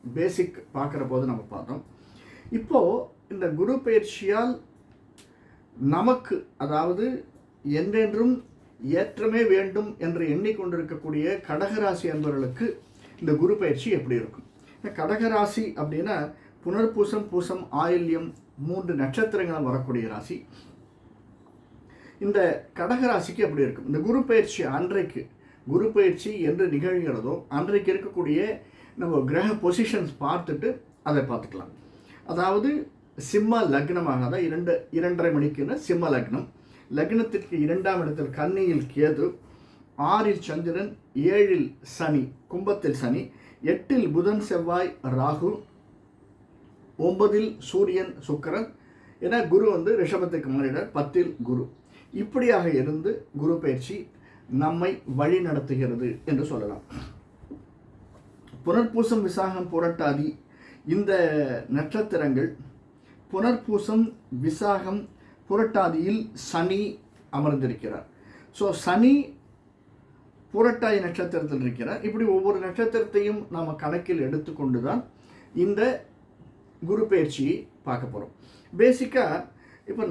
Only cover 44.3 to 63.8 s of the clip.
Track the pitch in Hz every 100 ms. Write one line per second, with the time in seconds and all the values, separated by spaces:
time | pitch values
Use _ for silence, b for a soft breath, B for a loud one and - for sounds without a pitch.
44.3 | 208 - 175 165 175 180 - 131 127 139
45.3 | 151 175 214 - - - - - _ -
46.3 | - - - - - - - 165 190 208
47.3 | 208 220 - - 185 196 185 175 - -
48.3 | 147 170 202 226 - B B B B 180
49.3 | 233 170 185 214 175 180 226 160 190 175
50.3 | 165 135 135 135 147 208 147 143 175 175
51.3 | - 120 123 - - _ B B 190 208
52.3 | 269 240 196 170 139 143 156 185 226 -
53.3 | 147 151 165 151 127 - 202 - - B
54.3 | B B 127 151 170 185 190 - 131 147
55.3 | 185 175 147 127 131 123 117 123 107 -
56.3 | 139 - 123 104 98 - B B B -
57.3 | - - - - - - - - - -
58.3 | - - - 170 214 226 226 226 226 190
59.3 | 196 190 185 170 165 170 170 151 143 151
60.3 | - - B B B - 180 202 196 165
61.3 | 151 139 123 - 135 - 214 214 170 147
62.3 | 127 160 - - - - _ B B -
63.3 | 190 233 240 - 202